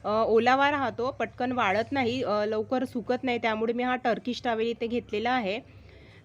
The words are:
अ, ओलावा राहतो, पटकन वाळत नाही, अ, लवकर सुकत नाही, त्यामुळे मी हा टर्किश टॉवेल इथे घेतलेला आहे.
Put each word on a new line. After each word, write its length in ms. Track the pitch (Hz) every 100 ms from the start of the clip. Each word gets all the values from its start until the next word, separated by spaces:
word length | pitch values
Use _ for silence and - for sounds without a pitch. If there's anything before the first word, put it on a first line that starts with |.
| 196
अ, 180 | 214 226
ओलावा 440 | 220 233 262 285
राहतो, 400 | 294 262 202 247
पटकन 400 | - 220 - 254
वाळत 400 | 247 208 202 226
नाही, 320 | 277 240 254
अ, 220 | 220 208 208
लवकर 400 | 214 214 254 262
सुकत 380 | 247 190 247
नाही, 140 | 262 240
त्यामुळे 360 | 233 220 226
मी 100 | 240
हा 120 | 247 254
टर्किश 460 | 247 190 247 233
टॉवेल 240 | 247 226 233
इथे 200 | 226 233
घेतलेला 440 | 240 208 208 233
आहे. 480 | 254 196 214 - - - - - -